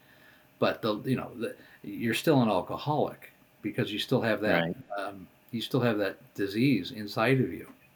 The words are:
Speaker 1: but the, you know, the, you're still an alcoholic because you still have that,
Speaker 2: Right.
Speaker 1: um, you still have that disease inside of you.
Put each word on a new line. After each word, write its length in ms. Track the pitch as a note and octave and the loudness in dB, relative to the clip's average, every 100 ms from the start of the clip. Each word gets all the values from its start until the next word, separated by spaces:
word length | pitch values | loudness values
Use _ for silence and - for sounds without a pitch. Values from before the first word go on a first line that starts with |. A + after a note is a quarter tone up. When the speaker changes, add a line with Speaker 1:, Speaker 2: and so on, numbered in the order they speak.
| _ - - - _ - | _ -20 -20 -20 _ 0
Speaker 1:
but 200 | G#2 - | 0 2
the, 200 | A2+ G#2 | 0 -2
you 160 | C3 A2 | 0 -2
know, 160 | F2 G2+ | -2 -6
the, 200 | A2+ - - - | -8 -8 -18 -18
you're 320 | - D3+ A#2 | -12 -4 -2
still 260 | A2+ - C#3 | 0 4 6
an 80 | A2+ | 6
alcoholic 840 | F#2 - G2 C#3 D3+ F#2+ - - - _ _ | 2 -2 -4 -2 0 0 -4 -18 -20 _ _
because 280 | G#2+ - G2+ | -6 -4 -2
you 60 | G#2 | -4
still 220 | - B2 | 0 0
have 200 | A2+ G#2+ | 2 0
that, 200 | G#2 E2+ | 2 2
Speaker 2:
Right. 140 | E2+ G#2+ - G2+ | 2 -4 -8 -8
Speaker 1:
um, 300 | G2 G2 F2 _ _ | -8 -10 -18 _ _
you 100 | A#2 | -8
still 200 | A2 C3+ | -2 0
have 180 | A#2+ G#2 | 2 2
that 200 | G2 - - | 0 -4 -10
disease 580 | - G2 G#2+ C#3 A2+ F2 | -6 -2 2 4 2 0
inside 480 | A2 G#2 A#2+ A2+ C3+ | -8 -8 0 2 4
of 120 | A#2 | 2
you. 140 | - - - _ | -2 -12 -18 _